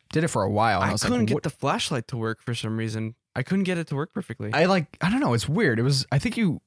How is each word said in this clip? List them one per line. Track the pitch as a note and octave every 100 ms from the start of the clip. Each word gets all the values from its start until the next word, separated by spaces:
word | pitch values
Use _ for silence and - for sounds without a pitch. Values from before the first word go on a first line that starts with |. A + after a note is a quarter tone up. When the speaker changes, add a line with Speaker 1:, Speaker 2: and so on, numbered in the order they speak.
| -
Speaker 1:
did | D#3+
it | D#3+
for | A#2+
a | G2
while, | G#2 A2+ F#2+
and | G2
I |
Speaker 2:
I |
Speaker 1:
was | G2+
Speaker 2:
couldn't | - B3
Speaker 1:
like, | G#3+
Speaker 2:
get |
Speaker 1:
"What?" | C#3
Speaker 2:
the | D#3+
flashlight | - C#3 G3 - C3+ -
to | A#2+
work | A2+ A2
for | -
some | A#2+ A2+ A2
reason. | A2+ A2 A2 - _
I | -
couldn't | B2+ G3
get | F#3 F3+
it | E3
to | C#3
work | D#3
perfectly. | - F3 A2 G#2+
Speaker 1:
I, | B2 F3+
like, | F#3+ D3 -
I | E3
don't | G#3
know, | -
it's | A#2 -
weird. | E3 F#3+ A2+
It |
was, | B2 C3+ C#3
I | C#3+
think | A#3+ A3
you, | G#3 G#2+